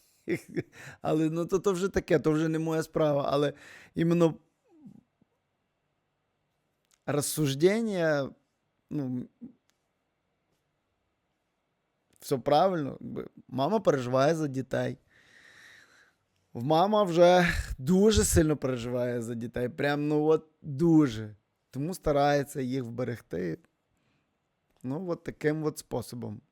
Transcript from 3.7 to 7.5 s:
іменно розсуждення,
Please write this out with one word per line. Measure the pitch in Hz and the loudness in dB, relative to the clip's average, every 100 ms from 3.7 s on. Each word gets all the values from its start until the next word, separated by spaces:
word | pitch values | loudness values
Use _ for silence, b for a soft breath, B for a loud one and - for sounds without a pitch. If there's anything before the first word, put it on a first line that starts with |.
| B B - | B B -2
іменно | 165 170 165 - _ _ _ 330 269 - _ _ _ _ _ _ _ _ _ _ _ _ _ _ _ _ _ _ _ _ - | 2 4 2 0 _ _ _ _ -20 -20 _ _ _ _ _ _ _ _ _ _ _ _ _ _ _ _ _ _ _ _ -4
розсуждення, | 143 - - 147 | -4 -2 -2 -2